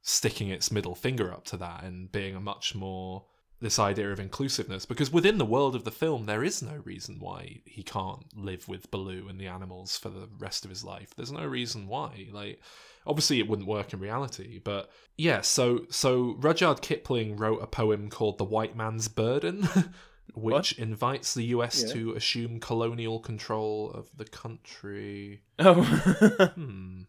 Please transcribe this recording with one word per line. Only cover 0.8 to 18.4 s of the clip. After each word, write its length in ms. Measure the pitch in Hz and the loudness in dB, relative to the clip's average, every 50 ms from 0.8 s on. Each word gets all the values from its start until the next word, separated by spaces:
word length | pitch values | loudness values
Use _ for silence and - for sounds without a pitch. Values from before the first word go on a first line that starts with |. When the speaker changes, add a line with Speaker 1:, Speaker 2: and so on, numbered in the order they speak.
| 95 90 90 | -2 -2 -8
Speaker 1:
finger 380 | - - 123 131 120 104 90 90 | -2 -2 -2 0 0 -2 -2 -2
up 100 | - - | -10 -12
to 120 | - - | -10 -8
that 260 | 90 90 85 85 85 80 | -8 -8 -8 -10 -10 -12
and 260 | 92 90 90 92 92 | -12 -10 -10 -12 -6
being 240 | - 107 98 98 95 | -6 -4 -4 -4 -6
a 40 | 92 | -6
much 340 | 98 107 101 - - - - | -6 -8 -8 -4 -6 -6 -4
more, 520 | 101 95 95 95 92 92 92 92 98 - _ _ _ _ _ - - | -4 -6 -6 -6 -8 -8 -8 -10 -12 -14 _ _ _ _ _ -16 -8
this 200 | 117 110 - - | -4 -2 2 4
idea 300 | 107 101 98 101 104 101 | 4 2 2 0 -2 -2
of 80 | 101 92 | -4 -6
inclusiveness, 640 | 95 95 - - 139 135 - - 104 - 92 95 - | -6 -8 -6 -4 -4 -2 -2 -4 -4 -6 -6 -8 -8
because 260 | - 123 - 147 131 | -8 -2 -2 -2 4
within 260 | 147 170 170 196 214 | 4 6 6 6 6
the 80 | 202 135 | 6 4
world 300 | 107 113 131 143 135 131 | 4 4 4 4 4 2
of 80 | 123 - | -2 -4
the 80 | 113 | -6
film 340 | - - - 160 151 120 110 | -4 -2 0 0 0 0 -2
there 160 | 107 104 107 127 | -2 0 0 0
is 180 | 185 202 - | 0 -2 -4
no 140 | - 113 151 147 - | -6 -8 -10 -12 -12
reason 320 | - 95 95 - - 101 101 | -12 -12 -12 -12 -14 -12 -12
why 400 | 95 92 92 90 87 87 85 - _ | -12 -12 -12 -12 -14 -16 -16 -18 _
he 160 | - - - 95 | -18 -16 -14 -14
can't 400 | - - 104 95 95 98 - - - - | -6 -6 -4 -4 -4 -8 -12 -16 -18 -14
live 320 | 107 98 98 92 90 - - | -10 -8 -8 -8 -8 -10 -12
with 200 | 95 92 - - | -12 -12 -10 -8
Baloo 360 | - 98 95 95 92 92 92 | -8 -6 -6 -6 -8 -10 -10
and 120 | 95 95 95 | -12 -12 -12
the 60 | 98 | -10
animals 500 | 92 90 92 95 92 92 92 95 95 - | -10 -10 -10 -12 -12 -14 -14 -8 -8 -8
for 120 | - - 101 | -6 -6 -10
the 200 | 98 95 98 107 104 101 | -12 -12 -16 -16 -14 -12
rest 240 | 101 98 - - - | -10 -8 -8 -8 -8
of 60 | 98 | -8
his 140 | 92 92 101 | -12 -12 -12
life. 260 | 92 95 95 101 - - | -12 -12 -14 -14 -18 -14
There's 140 | - 123 120 | -12 -12 -10
no 140 | 139 156 160 | -8 -8 -6
reason 420 | 147 131 123 123 117 123 113 98 | -4 -4 -4 -4 -6 -6 -10 -8
why. 400 | 95 110 139 151 147 - - 190 - | -8 -8 -8 -8 -8 -10 -14 -16 -16
Like, 300 | 101 104 104 104 - - - - - - - - - _ _ | -14 -12 -12 -12 -12 -14 -18 -20 -20 -20 -20 -20 -20 _ _
obviously 340 | - - 123 147 - 147 123 | -2 0 2 2 2 4 4
it 80 | 107 104 | 4 2
wouldn't 180 | 110 104 98 | 0 -2 0
work 240 | 95 107 104 98 - - | -2 -2 -2 -2 -6 -8
in 60 | 95 | -8
reality, 600 | 95 101 110 127 139 123 - - 98 110 117 - - | -8 -6 -4 -4 -4 -6 -8 -12 -14 -14 -16 -10 -6
but 280 | 101 101 98 95 - - - - _ _ | -4 -4 -4 -6 -8 -16 -20 -20 _ _
yeah, 240 | - 151 165 131 101 | 0 2 4 4 4
so, 440 | - - - - 127 123 123 117 - - | 2 2 4 4 6 4 4 2 0 -4
so 460 | - - - 135 127 127 123 123 107 110 | -4 2 4 4 4 4 4 2 0 2
Rudyard 420 | 127 151 165 160 185 165 139 - | 4 4 4 6 6 4 4 2
Kipling 540 | - - - - - - 131 120 110 107 107 | 0 -4 -4 -4 -2 0 0 0 0 -2 -2
wrote 260 | 104 110 107 110 107 | 0 0 0 2 0
a 60 | 107 | -2
poem 420 | - - - 117 107 107 101 104 104 | -6 -2 2 2 2 2 2 0 -8
called 280 | - - 113 104 95 | -4 0 0 0 2
The 60 | - | 0